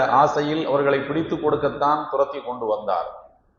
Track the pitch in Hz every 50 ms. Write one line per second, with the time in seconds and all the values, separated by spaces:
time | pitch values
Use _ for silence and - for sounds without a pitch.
0 | 131 - 117 131 147 - - 151 147 147 156 160 160 - 135 143 143 139 139 139
1 | 135 143 147 160 160 - 170 151 147 151 147 143 143 139 - 143 143 147 151 151
2 | 147 - 139 139 139 - - 139 - 120 123 123 117 107 107 104 104 98 92 85
3 | 80 - - - - - _ _ _ _ _